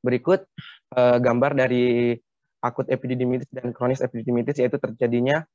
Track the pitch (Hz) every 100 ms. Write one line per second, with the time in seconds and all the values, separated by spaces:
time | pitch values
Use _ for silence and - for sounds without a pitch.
0 | 123 123 160 185 - - - - _ 127
1 | 123 123 127 120 139 139 127 123 123 120
2 | 120 117 _ _ _ _ 120 - 127 127
3 | 120 127 123 127 139 127 123 120 123 131
4 | 127 117 117 120 117 143 123 123 110 113
5 | 120 120 127 151 165